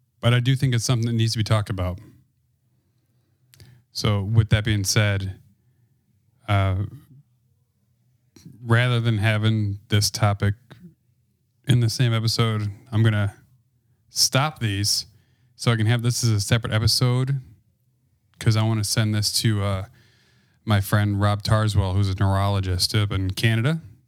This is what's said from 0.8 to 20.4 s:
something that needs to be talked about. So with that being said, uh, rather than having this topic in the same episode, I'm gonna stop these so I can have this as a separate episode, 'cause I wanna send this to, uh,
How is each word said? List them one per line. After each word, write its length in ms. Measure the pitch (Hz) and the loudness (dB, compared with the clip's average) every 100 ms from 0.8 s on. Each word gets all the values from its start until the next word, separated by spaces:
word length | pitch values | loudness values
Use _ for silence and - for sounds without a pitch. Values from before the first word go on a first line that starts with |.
| - | 0
something 220 | 117 117 | -2 0
that 60 | |
needs 180 | 113 113 | 0 0
to 80 | 110 | 0
be 40 | |
talked 260 | 104 110 - | 0 -2 -2
about. 280 | 92 90 87 - - _ _ _ _ _ _ _ _ _ _ _ _ _ - - - _ | -4 -4 -6 -14 -20 _ _ _ _ _ _ _ _ _ _ _ _ _ -20 -20 -20 _
So 300 | - 117 101 | -6 -2 -2
with 280 | 98 113 110 | 0 2 4
that 140 | 113 | 2
being 200 | 110 104 | 2 -2
said, 520 | 95 113 104 98 98 - _ _ _ _ _ _ _ _ _ _ - | 0 2 2 0 -4 -10 _ _ _ _ _ _ _ _ _ _ -2
uh, 360 | 98 95 98 101 - - - _ _ _ _ _ _ _ _ _ _ _ - - 110 | 0 0 -2 -4 -10 -20 -20 _ _ _ _ _ _ _ _ _ _ _ -20 -20 -8
rather 380 | 120 117 123 120 | 0 2 4 2
than 180 | 117 104 | 0 2
having 640 | 113 107 110 110 104 101 - | 2 2 2 2 0 -4 0
this 220 | 104 - | 0 0
topic 420 | - 104 101 101 98 - - 180 _ _ _ _ _ _ _ - | 0 0 2 -2 -2 -10 -20 -20 _ _ _ _ _ _ _ 0
in 120 | 123 | 2
the 100 | 113 | 2
same 240 | - 120 | 0 0
episode, 560 | 113 110 - 113 107 101 101 - | 0 0 0 0 -2 -4 -8 -4
I'm 100 | 107 | 0
gonna 320 | 113 104 101 - _ _ _ _ _ _ _ | 2 2 -2 -6 _ _ _ _ _ _ _
stop 500 | - - 131 156 - | -2 0 2 0 -2
these 480 | 110 98 104 - - _ _ _ _ - | -4 -2 -2 -4 -6 _ _ _ _ -6
so 160 | 123 | 0
I 40 | 110 | 2
can 120 | 107 | 2
have 160 | 120 | 2
this 200 | 120 - | 0 0
as 60 | 117 | 0
a 100 | 101 | 0
separate 340 | - 117 - | 0 -2 0
episode, 680 | 110 107 - 123 123 131 135 - - _ _ _ _ _ _ _ - | 0 0 2 0 0 -2 -4 -8 -20 _ _ _ _ _ _ _ -4
'cause 160 | 117 110 | 0 0
I 80 | |
wanna 200 | 110 110 | 0 -2
send 320 | 101 120 107 107 | -2 -2 0 0
this 160 | 104 - | -2 0
to, 220 | 113 104 | 0 0
uh, 220 | 101 95 98 - _ _ _ _ | -2 -4 -8 -18 _ _ _ _